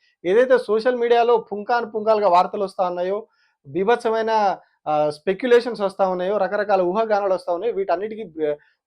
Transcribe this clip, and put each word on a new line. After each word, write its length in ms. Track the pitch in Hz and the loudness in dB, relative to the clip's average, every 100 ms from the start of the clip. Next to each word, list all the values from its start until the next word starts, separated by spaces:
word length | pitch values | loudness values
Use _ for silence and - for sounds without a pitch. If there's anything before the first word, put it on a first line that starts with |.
| _ _ 170 | _ _ 0
ఏదైతే 320 | 214 254 254 | 2 4 2
సోషల్ 380 | - 214 247 247 | 2 -2 0 0
మీడియాలో 420 | 233 233 233 233 | 2 2 4 2
పుంకాను 540 | 226 202 208 240 233 | 0 -8 -4 -4 -4
పుంకాలుగా 380 | 220 208 214 202 | -4 0 2 4
వార్తలు 340 | 175 190 202 | 4 2 -2
వస్తా 240 | 190 - 180 | -6 -2 -4
ఉన్నాయో, 400 | 175 180 202 214 _ _ _ 139 | -2 -4 -4 -8 _ _ _ -10
బీభత్సమైన, 920 | 156 196 240 233 220 220 220 202 170 _ _ 151 | -4 0 0 0 -2 0 0 0 -2 _ _ -4
ఆ, 220 | 151 151 | 0 0
స్పెక్యులేషన్స్ 720 | 147 - 190 254 240 240 208 | -2 -6 -4 4 4 2 -4
వస్తా 280 | 196 190 190 | -4 0 -2
ఉన్నాయో, 280 | 180 180 208 | 0 -2 -2
రకరకాల 440 | 190 202 202 196 | -2 -2 0 2
ఊహాగానాలు 520 | 175 202 226 202 202 | 2 0 0 0 0
వస్తా 200 | 180 - | -2 -2
ఉన్నాయో, 200 | 175 226 | -4 -4
వీటన్నిటికీ 500 | 190 190 170 214 214 | -4 -2 -2 -4 -10
బ్రే-, 340 | 196 156 151 147 _ _ | -12 -6 -4 -4 _ _